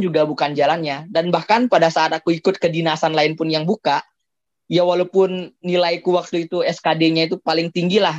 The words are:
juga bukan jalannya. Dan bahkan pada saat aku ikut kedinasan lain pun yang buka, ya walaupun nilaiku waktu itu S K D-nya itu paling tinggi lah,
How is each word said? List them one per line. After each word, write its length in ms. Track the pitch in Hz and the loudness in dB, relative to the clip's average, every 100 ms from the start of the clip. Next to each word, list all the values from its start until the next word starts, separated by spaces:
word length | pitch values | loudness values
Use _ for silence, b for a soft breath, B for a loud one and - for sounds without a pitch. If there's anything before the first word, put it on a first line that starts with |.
juga 240 | 185 156 151 | 2 0 0
bukan 240 | 147 147 | -2 -2
jalannya. 560 | 143 143 170 151 139 170 | 0 0 0 -4 -6 -4
Dan 240 | 180 175 | -2 0
bahkan 400 | 165 - 226 247 | -2 0 0 2
pada 160 | 170 165 | 4 2
saat 240 | 160 156 | 2 0
aku 240 | 160 170 165 | -2 -2 0
ikut 240 | 190 185 | 0 0
kedinasan 560 | 165 165 165 156 160 156 | -2 0 -2 -2 -2 0
lain 160 | 156 | 0
pun 160 | 160 160 | -2 -2
yang 160 | 156 | -2
buka, 400 | 165 214 156 147 - _ _ _ _ _ - | -2 -2 -2 -2 -4 _ _ _ _ _ -2
ya 160 | 165 | 0
walaupun 720 | 180 175 180 190 185 185 175 _ | 2 0 0 2 2 0 -10 _
nilaiku 500 | 180 175 170 175 185 | -2 0 0 0 0
waktu 300 | 175 170 170 | 0 0 -6
itu 160 | 165 180 | -4 -2
S 240 | 165 165 | -2 -2
K 80 | 165 | -2
D-nya 320 | 160 165 160 165 | 2 2 2 0
itu 140 | 180 | -2
paling 320 | - 160 165 | -2 -2 -2
tinggi 240 | 175 175 208 | -2 0 2
lah, 200 | 180 | 0